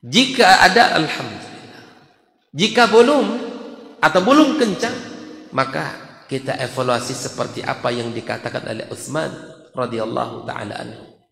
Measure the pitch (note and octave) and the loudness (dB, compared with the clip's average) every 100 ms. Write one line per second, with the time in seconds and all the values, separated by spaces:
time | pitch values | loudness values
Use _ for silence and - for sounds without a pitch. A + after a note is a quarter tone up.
0 | A#2+ E3 C4 - G3 F#3+ F3+ G#3 - D#3+ | 0 0 0 4 6 8 6 6 4 2
1 | D3+ - B2 G#2 - - - - - _ | -2 -4 -8 -10 -16 -18 -20 -20 -20 _
2 | _ _ _ _ _ C#3 G#3+ A#3 A3+ A3 | _ _ _ _ _ 0 2 4 6 8
3 | B3 D4 G3+ A3+ - - - - - - | 6 4 2 -4 -8 -12 -16 -18 -20 0
4 | D#3 F#3 F#3+ D4 D4 G#3 A3+ F3+ A#3 A#3+ | 2 4 6 6 6 4 0 0 -4 -6
5 | - - - - - - C3 D#3 D3+ - | -12 -14 -16 -18 -6 -4 -2 -4 -8 -10
6 | - - - C3+ C3+ - B2 C3 B2+ A#2+ | -18 -20 -8 -8 -6 -6 -6 -4 -2 -2
7 | A#2+ B2+ - - A#2 - - C3+ B2 A#2+ | -2 -8 -8 -8 -8 -6 -6 -4 -4 -4
8 | A#2+ A2+ - A2+ A#2+ A#2 - A2 - A2 | -6 -8 -8 -8 -6 -8 -8 -10 -10 -12
9 | - C#3+ D#3 - - - - - A#2+ A2+ | -8 -6 -6 -10 -18 -20 -14 -8 -6 -4
10 | A2 A#2+ A#2 A#2 A#2+ - G#2 - A#2+ A2 | -4 -4 -6 -8 -10 -10 -10 -10 -12 -16
11 | - _ _ | -20 _ _